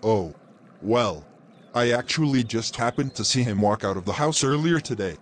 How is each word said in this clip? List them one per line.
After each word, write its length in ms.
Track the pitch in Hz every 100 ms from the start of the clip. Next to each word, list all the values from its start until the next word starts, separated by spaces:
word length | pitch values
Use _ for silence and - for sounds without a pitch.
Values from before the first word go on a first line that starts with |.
Oh. 320 | 110 110 87 - - - - -
Well, 440 | 92 117 113 78 - - - - -
I 180 | - 120
actually 520 | 120 123 - 151 135
just 320 | 113 113 117 -
happened 400 | 117 123 135 -
to 80 |
see 200 | 107 131
him 180 | 120 101
walk 220 | 104 104
out 140 | 101 98
of 80 | 90
the 80 |
house 300 | 95 147 156
earlier 360 | 139 147 160 165
today. 380 | - 113 98 78